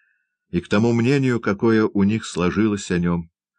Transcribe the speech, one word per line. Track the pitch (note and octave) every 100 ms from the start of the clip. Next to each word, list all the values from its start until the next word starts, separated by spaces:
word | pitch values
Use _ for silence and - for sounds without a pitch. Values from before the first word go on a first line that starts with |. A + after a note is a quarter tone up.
| _ _ _ _ _
и | F2
к | -
тому | G#2 A#2
мнению, | A#2 A#2 C#3 C3 A#2+
какое | - G2+ A#2 A2 G#2+
у | G2
них | G2 A2 -
сложилось | - F2 E2+ A2 G2+ -
о | F2+
нём, | F2 E2+ E2+ _ _